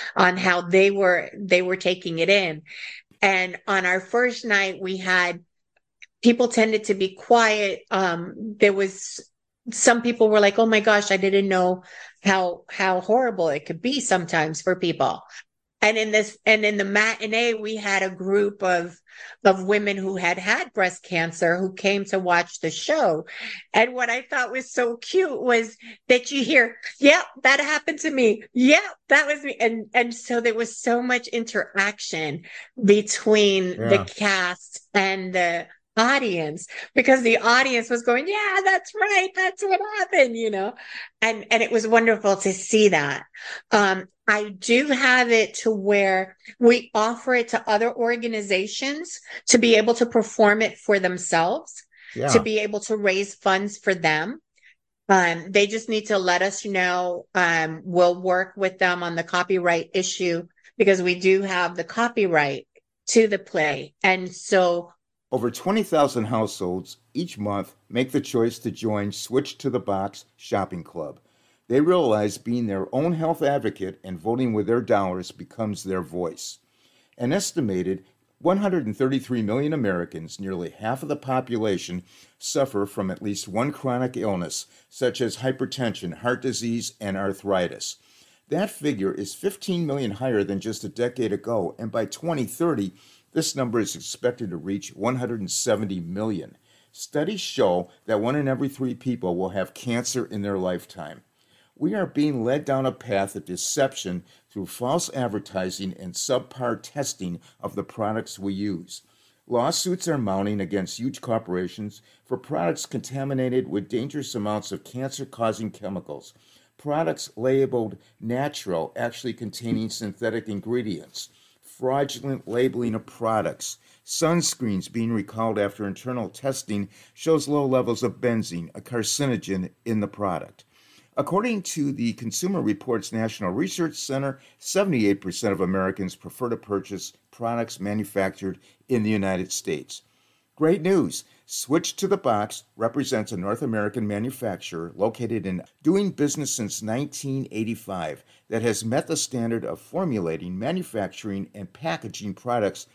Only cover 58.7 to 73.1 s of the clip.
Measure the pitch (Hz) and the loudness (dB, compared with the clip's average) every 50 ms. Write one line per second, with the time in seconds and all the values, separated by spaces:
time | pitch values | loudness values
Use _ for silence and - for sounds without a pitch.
58.7 | 185 190 190 180 180 180 175 175 170 165 165 - - 180 180 - 190 185 175 175 | 0 0 0 0 2 0 -2 -4 -4 -4 -4 -2 0 0 0 2 0 2 2 2
59.7 | 170 165 165 - - 190 185 - - - 185 180 170 170 170 - _ _ _ - | 2 0 -2 -2 -2 -2 -2 -2 -4 -2 -2 -2 0 -2 -4 -8 _ _ _ -10
60.7 | _ - 208 196 190 185 175 180 180 180 180 190 190 196 196 190 185 180 180 170 | _ 4 6 6 6 6 4 0 0 2 4 4 6 6 4 0 0 0 0 0
61.7 | 175 175 160 - - 226 233 240 240 233 202 185 170 151 147 139 139 123 - _ | -2 -4 -8 -4 -2 0 0 0 2 2 2 4 4 4 2 2 0 -4 -10 _
62.7 | _ _ _ _ _ _ _ - - 226 226 214 202 190 - - - 175 151 147 | _ _ _ _ _ _ _ 4 6 6 6 6 4 -2 -4 -4 0 0 2 2
63.7 | 143 135 139 - _ _ - 190 185 185 185 180 180 - - - 202 190 180 175 | 0 -2 -6 -12 _ _ 2 2 2 2 0 -6 -12 -12 -2 2 4 4 6 4
64.7 | 175 175 175 - - _ _ _ _ _ _ _ 127 123 113 120 - - - 180 | 2 0 -4 -8 -14 _ _ _ _ _ _ _ -2 -2 0 -2 -2 -2 -2 0
65.7 | 202 226 202 - 170 156 143 135 - 127 110 107 123 110 110 101 - - 95 90 | 0 2 2 2 4 4 4 4 2 0 -2 0 0 0 0 -2 -2 -4 -4 -4
66.7 | 90 92 - - - - _ _ - 139 175 175 - 107 104 104 101 101 - - | -4 -4 -6 -10 -16 -20 _ _ -8 -6 -6 -6 -6 -6 -4 -2 -2 -2 -4 -6
67.7 | - _ _ _ 101 120 131 131 - 151 - - - 120 113 117 117 - - 113 | -12 _ _ _ -2 -2 -2 0 0 -2 -2 0 0 2 2 2 0 -4 -6 -8
68.7 | 92 - 110 113 107 104 101 101 98 - - - 117 135 135 - - - - 135 | -6 -4 -4 -4 -2 -2 -4 -4 -6 -8 -8 -2 -2 -2 -2 -2 -6 -4 0 0
69.7 | 117 123 - - 98 95 98 101 - - - _ _ _ - - - 101 95 - | 0 0 0 0 -2 -2 -2 -4 -6 -12 -18 _ _ _ -8 -4 -2 -2 -2 -2
70.7 | - 87 80 - - 87 76 71 - - _ _ _ _ _ _ _ _ _ - | -6 -10 -12 -10 -10 -10 -10 -10 -12 -16 _ _ _ _ _ _ _ _ _ 0
71.7 | 120 135 151 170 180 180 156 123 107 104 104 107 - - - 117 120 123 117 107 | 2 4 4 4 4 4 4 4 4 4 2 0 -2 -4 -6 -4 -2 -2 -2 -2
72.7 | 98 95 95 - - 131 151 170 | -2 -4 -4 -2 -2 0 0 0